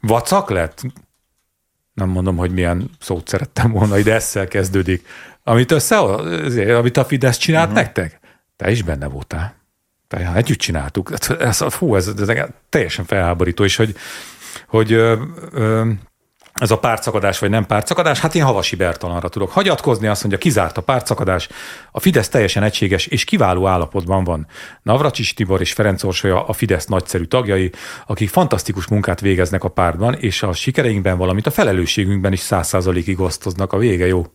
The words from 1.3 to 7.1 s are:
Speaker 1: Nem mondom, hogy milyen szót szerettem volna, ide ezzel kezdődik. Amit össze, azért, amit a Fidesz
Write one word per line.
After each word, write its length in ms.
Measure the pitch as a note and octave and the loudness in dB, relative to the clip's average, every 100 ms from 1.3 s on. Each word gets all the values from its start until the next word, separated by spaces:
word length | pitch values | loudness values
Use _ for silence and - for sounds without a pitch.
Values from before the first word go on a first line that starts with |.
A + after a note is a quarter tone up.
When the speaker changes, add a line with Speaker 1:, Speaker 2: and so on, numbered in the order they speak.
| _ _ _ _ _ _ | _ _ _ _ _ _
Speaker 1:
Nem 140 | - F#2 | -4 -2
mondom, 280 | F#2 F#2 F2 | 0 0 0
hogy 140 | F2+ | 0
milyen 380 | F#2 F2 F2+ - - | 0 0 0 -4 -10
szót 280 | - F2+ - | -6 -6 -2
szerettem 420 | F#2+ - - A#2+ | -4 -2 0 2
volna, 260 | G#2+ G#2+ G2 | 4 2 4
ide 160 | G#2 | 4
ezzel 340 | A2 - G#2 F#2+ | 2 0 -4 -4
kezdődik. 580 | G#2 F#2 F#2+ F2+ F#2 - - - - | -2 0 0 0 -2 -4 -20 -20 -12
Amit 260 | - A#2 B2 | 2 2 4
össze, 280 | D#3+ - G#3+ | 2 4 2
azért, 720 | B2+ G2+ D#3+ E3+ D3+ A#2+ G2+ | 4 0 -2 -4 -2 0 2
amit 260 | A#2+ A#2+ C3 | 4 4 2
a 80 | |
Fidesz 320 | B2+ | 2